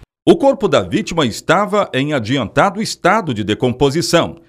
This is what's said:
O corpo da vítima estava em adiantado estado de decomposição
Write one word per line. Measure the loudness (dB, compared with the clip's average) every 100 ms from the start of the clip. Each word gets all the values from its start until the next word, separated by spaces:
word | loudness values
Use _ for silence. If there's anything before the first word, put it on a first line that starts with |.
| -20 _
O | 2 4
corpo | 2 2 2
da | 0
vítima | 0 -4 -4 -2 -2
estava | -2 0 0 0 -2 -2
em | -2 -2
adiantado | -2 -2 -4 -2 0 0 0
estado | -8 -2 0 0 -2
de | -4
decomposição | -4 0 -2 0 0 0 0 0 0 -6